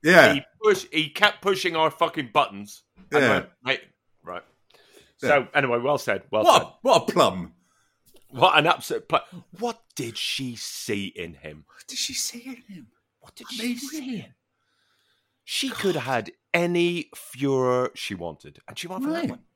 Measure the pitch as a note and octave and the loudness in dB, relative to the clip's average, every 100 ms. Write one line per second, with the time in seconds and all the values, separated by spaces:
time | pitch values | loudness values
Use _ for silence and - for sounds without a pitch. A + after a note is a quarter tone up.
0 | D3+ F3 B2+ C#3 - _ G#3+ F#3+ - D#3+ | 8 8 8 6 -4 _ 2 2 0 -4
1 | D#3 - G#3 - F#3+ F#3+ F#3 E3 D#3+ D3+ | -4 2 2 2 -2 0 0 2 0 2
2 | E3 - C3 D3 B2+ G2 G#2 - _ _ | -2 0 -2 0 0 -4 -16 -20 _ _
3 | - - C3 G2 - _ B2+ C3+ - _ | -4 2 4 2 -2 _ -6 -6 -6 _
4 | _ _ - F2+ - _ _ _ _ _ | _ _ -14 -14 -14 _ _ _ _ _
5 | _ _ - D3 A#2 B2+ C3 A#2+ B2 C#3+ | _ _ 2 2 2 -2 0 0 0 -2
6 | - G2 - G#2+ G#3+ - - _ - E3+ | -2 -4 -2 2 6 6 4 _ 2 2
7 | D#3+ F#3 B2+ F#2 E2 _ _ _ _ _ | 2 2 2 0 -12 _ _ _ _ _
8 | _ _ _ C3 F3+ D#3 D3+ E3+ - A2+ | _ _ _ 2 4 4 2 0 -4 -8
9 | - D#3+ - F3 - E3+ A#3+ A3+ _ - | -4 -4 -4 -20 -20 -8 -8 -8 _ -12
10 | A#2+ G#2+ - - C3 A#2 - - - G#2 | -10 -8 -8 -6 -8 -10 -12 -12 -6 -6
11 | F#2+ - E2+ E2+ D#2 D2+ D#2 - - - | -6 -10 -14 -12 -18 -18 -20 -20 -14 -8
12 | - C4 - A#3+ B3+ B3+ _ F#3 A2+ _ | -6 -6 -8 -10 -16 -18 _ -20 -20 _
13 | _ _ - - - B3 A#3 B3 C4+ D#4 | _ _ -20 -20 -14 -8 -6 -6 -8 -10
14 | C4 A3+ B2+ _ _ _ _ _ _ _ | -8 -10 -10 _ _ _ _ _ _ _
15 | _ _ _ _ - - - - G3+ D#3+ | _ _ _ _ -10 -6 -6 -4 -2 -2
16 | A#2+ B2+ G#2 - _ F3 F3 F3 F3 F3 | -2 -2 -4 -14 _ 0 2 2 0 0
17 | - - - B2 C#3 C3+ B2+ B2 B2+ - | -8 -14 -20 -4 -2 0 2 0 -2 -6
18 | - G2 E2+ D#2 D2 C#2+ - - F3 F#3 | -10 -8 -10 -12 -20 -20 -20 -14 -12 -8
19 | C4+ D#4+ E4 - _ | -6 -4 -6 -8 _